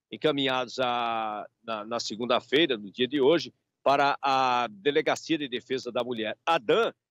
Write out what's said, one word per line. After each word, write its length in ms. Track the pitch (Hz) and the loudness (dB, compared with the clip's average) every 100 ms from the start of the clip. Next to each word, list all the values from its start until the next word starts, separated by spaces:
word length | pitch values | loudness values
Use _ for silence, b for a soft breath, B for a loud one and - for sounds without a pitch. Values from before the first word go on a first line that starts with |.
| _ | _
Encaminhados 680 | 113 151 143 135 131 120 - | -4 -2 0 0 0 -4 -2
a, 680 | 127 120 117 113 110 104 - _ | -2 0 -2 -4 -4 -8 -12 _
na, 220 | 117 110 | -10 -8
na 160 | 107 117 | -6 -6
segunda-feira, 760 | - 110 120 120 - 143 165 113 | -6 -6 0 0 2 2 2 0
no 140 | 104 | -6
dia 160 | - 123 | -4 -2
de 140 | 143 | 2
hoje, 340 | 131 165 127 - _ _ | 4 4 0 -14 _ _
para 380 | 131 139 139 - | 2 4 4 2
a 460 | 139 135 127 123 117 | 0 2 2 2 0
Delegacia 680 | 101 139 147 151 - - 156 | -2 0 2 2 -2 -2 -4
de 80 | 143 | -2
Defesa 440 | 117 - 131 120 | -6 -4 -6 -4
da 100 | 117 | -4
Mulher, 340 | 120 117 110 - | -4 -4 -6 -4
a 140 | - - | -2 0
dan, 340 | 107 185 208 - _ | 2 2 0 -4 _